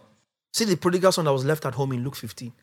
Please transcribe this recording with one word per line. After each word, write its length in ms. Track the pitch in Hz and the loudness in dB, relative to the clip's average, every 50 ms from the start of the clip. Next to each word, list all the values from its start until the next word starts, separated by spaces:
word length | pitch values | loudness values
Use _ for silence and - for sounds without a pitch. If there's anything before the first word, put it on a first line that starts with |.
| - _ _ _ _ _ _ _ _ _ - | -20 _ _ _ _ _ _ _ _ _ -4
See 120 | - 226 | -2 2
the 120 | 214 180 | 2 0
prodigal 360 | 147 - 180 175 185 175 190 180 | 2 2 0 2 4 4 4 4
son 120 | 190 160 | 4 2
that 80 | 147 139 | 2 2
was 120 | 135 127 | 2 2
left 200 | 143 156 151 - | 0 -2 0 -2
at 80 | 139 113 | -6 -4
home 180 | 127 139 135 131 | -2 -4 -2 -2
in 120 | 120 120 | -4 -4
Luke 120 | 135 131 | -6 -8
fifteen, 360 | - - 110 - - 127 117 - _ | -8 -12 -12 -12 -12 -14 -16 -16 _